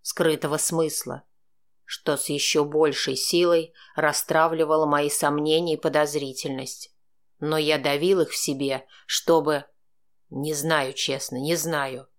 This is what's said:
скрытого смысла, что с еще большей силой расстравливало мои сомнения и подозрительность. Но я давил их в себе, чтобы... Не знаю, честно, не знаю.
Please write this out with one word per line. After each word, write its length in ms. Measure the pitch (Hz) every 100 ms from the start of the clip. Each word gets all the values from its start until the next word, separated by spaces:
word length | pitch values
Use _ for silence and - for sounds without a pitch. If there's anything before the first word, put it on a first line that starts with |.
скрытого 560 | - - 165 151 151 147
смысла, 640 | - 165 160 151 - 131 - _ _ _ _ _ -
что 320 | - - 143
с 120 | -
еще 360 | 143 - 156 147
большей 500 | 151 156 139 - 131
силой 580 | - 175 175 170 160 - - -
расстравливало 880 | 151 143 - 160 165 165 151 156 151
мои 220 | 147 147
сомнения 640 | - 147 147 151 156 170 156
и 60 |
подозрительность. 1160 | 156 147 151 147 139 131 143 131 131 - - _ _ _ _ -
Но 180 | 147 156
я 200 | 151 151
давил 440 | 143 143 175 190
их 100 | 160
в 40 | -
себе, 500 | - 135 139 131 - - -
чтобы... 600 | - - 165 147 143 - _ _ _ _ _ -
Не 240 | 131 147
знаю, 400 | 147 160 156 135
честно, 440 | 143 - 135 - 123
не 180 | 143 165
знаю. 520 | 156 151 135 127 -